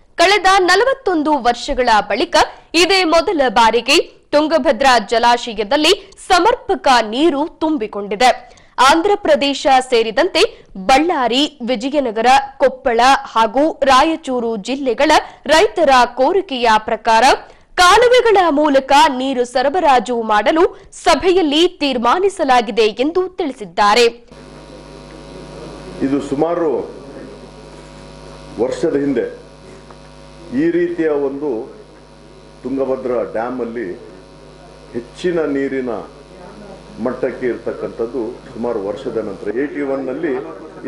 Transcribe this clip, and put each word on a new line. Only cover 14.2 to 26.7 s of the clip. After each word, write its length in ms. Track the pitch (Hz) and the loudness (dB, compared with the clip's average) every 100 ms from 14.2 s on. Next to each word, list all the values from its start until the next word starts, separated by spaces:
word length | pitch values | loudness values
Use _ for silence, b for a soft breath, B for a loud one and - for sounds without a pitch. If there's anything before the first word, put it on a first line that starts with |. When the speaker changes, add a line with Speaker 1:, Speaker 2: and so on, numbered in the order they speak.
| 269 247 233 226 | -6 -4 -4 -6
Speaker 1:
ಜಿಲ್ಲೆಗಳ 560 | 214 269 262 220 311 311 B B 254 | -6 -6 -4 0 2 2 B B 0
ರೈತರ 440 | 311 427 359 294 254 233 | 2 2 2 2 4 2
ಕೋರಿಕೆಯ 540 | 247 269 381 - 262 233 214 | 0 0 0 -2 -2 2 0
ಪ್ರಕಾರ 460 | 226 220 226 226 262 392 - B B | 0 -4 2 4 4 2 -4 B B
ಕಾಲುವೆಗಳ 600 | - 359 427 480 494 453 392 339 | 2 4 6 6 6 4 4 4
ಮೂಲಕ 440 | 285 302 269 269 277 320 254 | 2 2 2 4 4 4 2
ನೀರು 280 | 269 247 | -4 -2
ಸರಬರಾಜು 800 | 240 262 269 359 311 247 233 233 | -2 -2 0 2 2 2 0 -4
ಮಾಡಲು 680 | 220 214 247 320 392 - - | 0 0 2 2 2 -2 -20
ಸಭೆಯಲ್ಲಿ 760 | - 349 302 381 359 311 302 349 | -4 0 2 2 2 2 2 0
ತೀರ್ಮಾನಿಸಲಾಗಿದೆ 1160 | - 285 247 240 349 392 349 285 247 233 220 214 | 0 -4 0 0 0 0 -2 0 2 0 0 0
ಎಂದು 420 | 208 285 370 370 | 0 -2 -2 -2
ತಿಳಿಸಿದ್ದಾರೆ. 800 | - 302 - 190 190 202 226 233 233 - - - - - - - - - 104 - - - - - - - - | -4 -8 -8 -8 0 2 4 2 0 -16 -20 -20 -20 -20 -20 -20 -20 -20 -20 -18 -18 -18 -16 -16 -16 -14 -6
Speaker 2:
ಇದು 180 | 135 139 | -4 -4
ಸುಮಾರು 500 | - 139 160 175 160 | -4 -2 -2 -2 -2